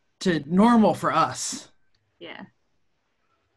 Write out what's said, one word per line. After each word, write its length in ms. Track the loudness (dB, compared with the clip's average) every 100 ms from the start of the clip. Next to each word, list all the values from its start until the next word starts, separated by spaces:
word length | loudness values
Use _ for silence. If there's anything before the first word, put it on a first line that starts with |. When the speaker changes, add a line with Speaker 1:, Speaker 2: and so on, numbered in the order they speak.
| _ _
Speaker 1:
to 200 | -4 -4 -2
normal 460 | 2 4 6 4
for 180 | 2 -2
us. 560 | 0 -2 -4 -10 -12 -16 _ _ _ _ _
Speaker 2:
Yeah. 240 | -20 -20 -20 _ _ _ _ _ _ _ _ _ _